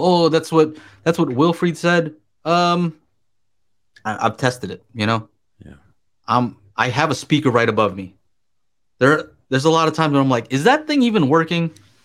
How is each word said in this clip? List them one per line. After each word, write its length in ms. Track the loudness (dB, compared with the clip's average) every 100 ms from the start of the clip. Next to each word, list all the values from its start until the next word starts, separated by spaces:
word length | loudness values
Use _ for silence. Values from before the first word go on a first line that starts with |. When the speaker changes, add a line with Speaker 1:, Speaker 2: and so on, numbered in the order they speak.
Speaker 1:
"Oh, 240 | 2 2 2
that's 220 | 0 0
what, 240 | 0 0 -2 -20 -6
that's 140 | -4 -2
what 120 | -2
Wilfried 480 | 2 0 2 -4 -2
said." 360 | 0 0 -2 -10 _ _
Um, 560 | -2 0 0 0 -2 -6 _ _ _ _ _ _ _ _ _ _
I, 240 | -10 -4 -4
I've 80 | -2
tested 340 | -4 -4 -12
it, 120 | -14 _
you 120 | -6 -2
know? 220 | -2 -6 _ _ _ -20
Speaker 2:
Yeah. 100 | -20 _ _ _ _ -2
Speaker 1:
Um, 300 | 0 0 -8 _ -4
I 140 | -2
have 200 | 0 -2
a 40 | -2
speaker 340 | -2 0 2
right 200 | 2 2
above 260 | 2 -2 -2
me. 200 | -14 _ _ _ _ _ _ _ _ _
There, 320 | 2 2 -4 _ _
there's 160 | -2
a 60 | 2
lot 180 | 2 0
of 60 |
times 180 | 0 0
where 100 | 2
I'm 80 | 2
like, 180 | 0 -2
"Is 140 | 0 2
that 200 | 2 0
thing 160 | 0
even 280 | 2 2 2
working? 420 | 2 0 -4 -4 -8 _ _